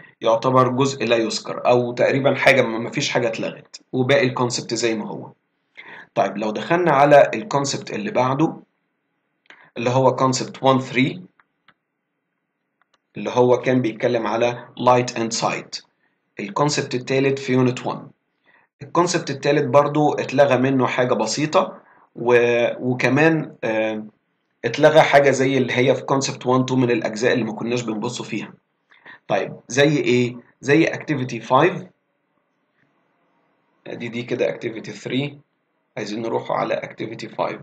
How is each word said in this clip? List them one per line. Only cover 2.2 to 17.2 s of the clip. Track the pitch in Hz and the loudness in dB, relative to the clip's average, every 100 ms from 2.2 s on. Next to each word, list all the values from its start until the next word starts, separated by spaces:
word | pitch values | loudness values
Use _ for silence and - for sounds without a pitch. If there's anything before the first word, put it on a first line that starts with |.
| 135 127 | 0 2
حاجة | 139 127 | 4 4
ما، | 110 113 | 2 -2
ما | 113 | -6
فيش | 151 135 | -6 -2
حاجة | 139 113 | -2 -2
اتلغت | 110 87 - - - _ | -4 -8 -10 -18 -20 _
وباقي | 127 127 143 127 | -2 2 2 2
الكونسبت | 127 123 - - | 0 -2 -2 -6
زي | 110 117 107 | -4 -2 -2
ما | 104 | -6
هو. | - - - _ _ _ - - - - - | -12 -14 -20 _ _ _ -20 -20 -20 -8 -2
طيب | 101 101 | -2 -2
لو | 107 | -6
دخلنا | 107 - 170 170 | -4 -2 0 4
على | 139 147 143 - | 4 8 8 6
الكونسبت | 110 107 139 139 - - | 2 -2 -2 -2 -6 -8
اللي | 104 104 | -8 -4
بعده | 117 127 143 165 - - _ _ _ _ _ _ _ _ - _ - | 0 0 0 -2 -2 -18 _ _ _ _ _ _ _ _ -20 _ -4
اللي | 120 | 0
هو | 131 127 - | 4 2 2
concept | 131 127 110 - 131 | 0 0 -6 0 2
one | 131 | 2
three | - 127 135 - - _ _ _ _ _ _ _ _ _ _ _ _ _ _ _ _ _ _ - | 2 0 0 -2 -16 _ _ _ _ _ _ _ _ _ _ _ _ _ _ _ _ _ _ -10
اللي | 104 | -4
هو | 117 123 123 | 2 4 4
كان | 131 127 | 2 0
بيتكلم | 113 - 123 120 107 | 0 -2 -2 0 -2
على | 117 120 127 - - | 0 -2 -2 -10 -2
light | 123 123 123 117 | 4 4 2 -4
and | 113 - | -4 -2
sight، | 104 82 - - _ _ _ _ _ - | -4 -4 -8 -16 _ _ _ _ _ -12
الكونسبت | 202 - 147 147 - 127 | -8 -2 -2 -2 -4 -6
التالت | 127 135 | -4 0